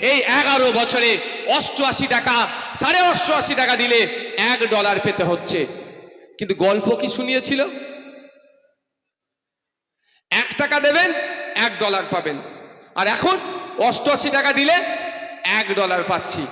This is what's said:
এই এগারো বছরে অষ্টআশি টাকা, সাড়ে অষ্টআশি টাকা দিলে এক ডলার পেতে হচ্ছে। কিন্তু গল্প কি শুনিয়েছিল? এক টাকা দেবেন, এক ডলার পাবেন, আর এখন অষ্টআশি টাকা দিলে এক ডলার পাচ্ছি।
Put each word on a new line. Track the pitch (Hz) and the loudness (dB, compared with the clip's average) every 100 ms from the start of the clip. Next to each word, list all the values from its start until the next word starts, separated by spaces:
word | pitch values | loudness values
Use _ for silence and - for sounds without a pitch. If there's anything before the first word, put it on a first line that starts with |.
| 247 | 2
এই | 277 220 262 | 2 2 2
এগারো | 285 269 254 | 2 2 4
বছরে | 226 233 240 233 196 - - - 277 | 2 0 2 2 2 -2 -8 0 0
অষ্টআশি | - - 269 233 269 | 0 -2 -2 0 0
টাকা, | 240 233 240 214 - - - | 0 2 0 0 -4 -10 -4
সাড়ে | 262 359 | 2 4
অষ্টআশি | 359 311 - 302 - | 4 2 2 2 2
টাকা | 262 247 247 | 0 2 2
দিলে | 240 233 208 - - - 220 | 4 4 2 -2 -6 -2 0
এক | 247 226 | 2 2
ডলার | 214 202 196 | 2 2 2
পেতে | 208 - | 0 0
হচ্ছে। | 175 170 - 175 135 - - - - - - - | 0 0 -2 -2 -2 -6 -16 -18 -20 -20 -20 -12
কিন্তু | 185 | -4
গল্প | 190 190 208 202 233 | 2 2 2 2 0
কি | 254 | -2
শুনিয়েছিল? | - 254 262 254 269 285 - - - - - - _ _ _ _ _ _ _ _ _ _ _ _ _ _ _ _ _ _ _ _ | -4 -2 -2 0 -2 -2 -4 -14 -16 -18 -20 -20 _ _ _ _ _ _ _ _ _ _ _ _ _ _ _ _ _ _ _ _
এক | 190 240 - | -2 -2 -2
টাকা | 285 294 | 0 2
দেবেন, | 285 311 359 320 - - - - 226 | 4 4 2 0 -6 -8 -8 -2 -2
এক | 190 | 0
ডলার | 208 196 180 | -2 -2 -2
পাবেন, | 185 160 139 - - - - - | -4 -4 -8 -12 -18 -20 -20 -10
আর | - 196 | -2 0
এখন | 233 339 370 - - - - | 2 2 0 -2 -10 -10 0
অষ্টআশি | 233 - 294 277 196 | 0 2 0 0 2
টাকা | 277 277 | 2 2
দিলে | 262 285 349 - - - - - - 180 208 | 2 4 4 2 -6 -8 -10 -14 -8 -2 -2
এক | 196 | 0
ডলার | 196 190 180 | 0 0 0
পাচ্ছি। | 170 175 - - 139 | 0 -2 -2 -6 -8